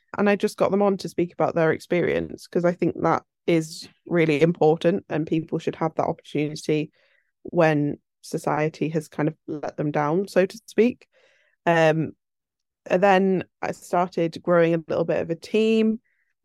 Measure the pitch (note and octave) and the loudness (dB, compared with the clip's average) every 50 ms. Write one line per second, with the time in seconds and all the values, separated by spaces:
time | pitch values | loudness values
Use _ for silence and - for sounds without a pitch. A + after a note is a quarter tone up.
0 | _ _ - - G3+ G#3 G#3 G3+ - G#3+ - - F#3+ - F3+ G3 G#3 G3+ G3 F#3+ | _ _ -4 -2 0 0 0 0 0 -4 -2 0 0 0 2 2 2 2 0 -2
1 | - E3 - - E3+ F3 - - D#3+ C#3+ - E3+ D#3+ D#3+ C#3+ - - - F3+ F3 | -6 -8 -4 -4 -4 -4 -2 -2 -2 0 0 0 2 2 0 -2 -2 -4 -2 0
2 | D3+ - - A2+ E2+ - - - - - - F3 E3+ F3 F3 - F3+ E3 - - | 0 0 0 -2 -2 -6 -10 -16 -18 -6 -4 0 0 0 0 0 -2 -2 -2 0
3 | - E3 D#3 - - _ _ _ _ - E3+ E3 D#3+ D#3 - - - - _ _ | 0 0 0 0 -2 _ _ _ _ 0 0 0 0 -2 -10 -16 -18 -20 _ _
4 | _ - F3 F3 D#3+ D#3+ D3+ C#3 D#3 E3 F3 - - D#3 D#3 E3 - E3+ F#3 - | _ -2 0 2 2 2 4 4 4 2 4 2 2 2 2 2 2 0 0 0
5 | - _ - D#3+ D#3 - - D#3+ D#3 - - E3 - - D3+ - E3+ D#3+ - - | -4 _ -4 -4 -2 -2 -2 -4 -2 -4 -6 -6 -4 -6 -6 -4 -6 -6 -2 -2
6 | - - E3 - _ - - D3 D3+ D3 D3+ D#3 - - D#3 D3+ D3 - _ _ | -2 -2 -4 -6 _ -8 -6 -4 -4 -4 -6 -8 -4 -2 -2 -2 -2 -6 _ _
7 | _ _ _ _ _ _ _ _ _ - - F3 E3 D#3 D#3 D3 D3 D3 - - | _ _ _ _ _ _ _ _ _ -6 0 2 2 4 4 2 0 -2 -4 -8
8 | _ _ _ _ _ - - D#3+ - D3 D3 D3 D3+ D#3+ D#3 - D3 D#3 D#3+ D#3+ | _ _ _ _ _ -10 -10 -6 -4 -2 -2 -2 -2 -4 -4 -4 -6 -4 -4 -4
9 | D3+ - - - D3 D3 D#3 - _ - - D3 - - - - D3+ D3 D3 D#3 | -6 -6 -6 -4 -4 -4 -4 -8 _ -12 -10 -10 -10 -10 -8 -6 -6 -4 -2 -2
10 | D3 D3 D#3 F3+ G3+ - - F#3 F#3 F#3+ - - _ - - - G#3+ B3 - - | -2 0 -2 -2 -4 0 0 0 0 0 -2 -12 _ -6 0 2 2 2 0 -4
11 | _ _ _ _ _ _ _ _ _ _ _ _ _ F3 E3+ E3 D#3+ D#3+ D#3 D#3+ | _ _ _ _ _ _ _ _ _ _ _ _ _ 2 4 4 4 4 4 2
12 | D#3 - - _ _ _ _ _ _ _ _ _ _ _ _ _ _ - - F#3 | -2 -4 -6 _ _ _ _ _ _ _ _ _ _ _ _ _ _ -2 0 2
13 | F#3 G3+ F#3+ F#3 G3 F#3+ F#3+ F3+ C3+ - _ _ - G3 F#3 - - - - F3+ | 4 4 4 4 4 2 0 0 -2 -6 _ _ -8 -8 -8 -10 -8 -4 -2 -2
14 | F3+ F3+ - - E3+ E3 - - - - F3 E3+ E3+ E3 E3+ E3+ D#3+ - D3 - | -2 -2 -2 -4 -4 -4 -4 -6 -2 0 2 4 4 4 2 0 -2 -2 -2 -2
15 | E3+ E3 D#3 D#3+ D#3+ E3 E3 D#3+ - - - G#3+ A3 A3 A3+ A3 A3 A3 A3 A3+ | -2 0 -2 -2 -2 -4 -6 -8 -8 -4 0 0 2 2 2 2 2 2 0 -2
16 | - _ _ _ _ _ _ _ _ | -8 _ _ _ _ _ _ _ _